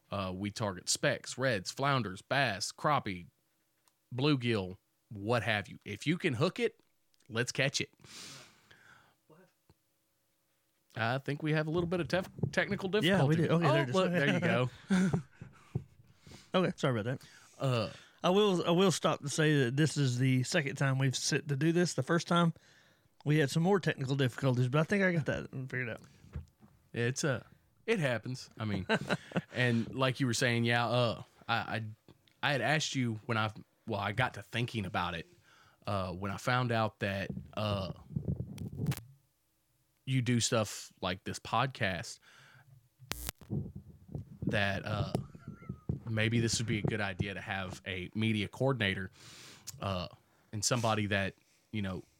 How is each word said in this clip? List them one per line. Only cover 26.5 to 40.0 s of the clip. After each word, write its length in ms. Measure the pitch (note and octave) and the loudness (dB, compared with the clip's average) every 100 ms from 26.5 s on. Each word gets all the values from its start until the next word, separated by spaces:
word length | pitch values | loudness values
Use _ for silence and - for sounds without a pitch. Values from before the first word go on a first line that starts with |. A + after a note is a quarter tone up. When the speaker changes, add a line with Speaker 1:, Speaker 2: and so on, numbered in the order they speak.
| _ - _ _ | _ -20 _ _
Speaker 1:
It's, 300 | - A#2+ B2+ | -2 -2 0
uh, 180 | D#3 A#2 - - _ _ | -2 -2 -6 -20 _ _
it 160 | - A3+ | -2 0
happens. 500 | C#3+ A2+ B2 B2+ - - | 0 -2 -4 -10 -14 -6
I 60 | |
mean, 220 | A2 G2 - A3 - - | -2 -2 0 -2 0 -4
<laughs> 340 | - - - | -4 -6 -4
and 400 | - B2 A#2 - | 0 2 2 -2
like 240 | C3 C3 B2+ | 0 0 2
you 80 | C3 | 0
were 80 | |
saying, 300 | A2+ B2+ A#2 | 2 2 2
yeah, 220 | A#2 A#2 A#2 | 2 2 2
uh, 360 | B2 A#2+ - - _ - | 2 2 -2 -10 _ -2
I, 60 | |
I, 280 | A#2 - A2 G#2+ G#2+ - - _ _ | -2 -2 -6 -8 -12 -20 -20 _ _
I 100 | C3+ | -2
had 80 | C#3 | 0
asked 340 | A2+ D#3 - | 2 0 0
you 260 | C#3 A#2+ G#2+ - | 0 -2 -2 -2
when 120 | A2+ | 0
I, 120 | A2 G#2 - _ - | 0 -4 -16 _ -6
well, 140 | G#2 | -4
I 120 | G2+ | -2
got 220 | G#2+ B2 | 0 -2
to 80 | - | -2
thinking 440 | - A2+ A#2+ A#2 F2+ | -6 -4 -2 -4 -4
about 280 | G2 F2 | -2 -2
it, 120 | E2+ - - _ _ _ _ - | -4 -10 -20 _ _ _ _ -6
uh, 220 | G2+ F#2 | -4 -4
when 240 | F2+ G2+ | -6 -6
I 40 | F#2+ | -4
found 360 | - B2 B2 | -2 0 0
out 260 | A2+ A2 - | 0 0 -2
that, 280 | G2+ G2 F#2+ - - - | -4 -2 -6 -8 -10 -4
uh, 340 | G#2+ G2+ F#2 - - - - - - - - - - - - - _ _ _ _ _ _ _ _ | -2 -2 -4 -10 -10 -6 -4 -4 -6 -10 -10 -4 -4 -4 -10 -20 _ _ _ _ _ _ _ _